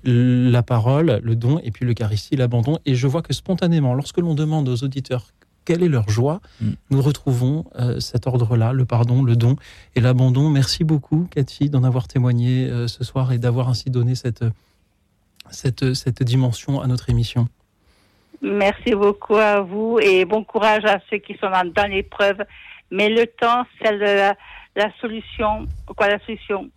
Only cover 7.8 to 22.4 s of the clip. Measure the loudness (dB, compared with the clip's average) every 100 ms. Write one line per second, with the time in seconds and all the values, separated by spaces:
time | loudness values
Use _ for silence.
7.8 | -4 -4 -4 -4 -2 0 0 2 0 0
8.8 | 0 0 2 2 4 4 2 0 -4 -20
9.8 | -6 0 2 4 4 4 2 2 0 0
10.8 | 0 0 0 -2 -2 -2 -4 -2 0 2
11.8 | 2 0 -2 0 0 2 2 0 -2 -4
12.8 | -6 -6 -6 -4 -2 0 0 0 0 -2
13.8 | -2 0 0 -2 -4 -4 -4 -4 _ _
14.8 | _ _ _ _ _ _ -20 -6 -6 -2
15.8 | -2 -2 -4 -2 0 2 0 -2 -4 -4
16.8 | -2 -4 0 -2 0 -2 -2 _ _ _
17.8 | _ _ _ _ _ -8 -4 0 0 0
18.8 | -2 2 2 0 0 2 4 2 -2 -4
19.8 | 0 2 4 4 2 -2 -2 0 2 2
20.8 | 0 -2 -2 -10 -8 -8 -2 -2 -2 -2
21.8 | -2 -4 -6 -2 -2 -2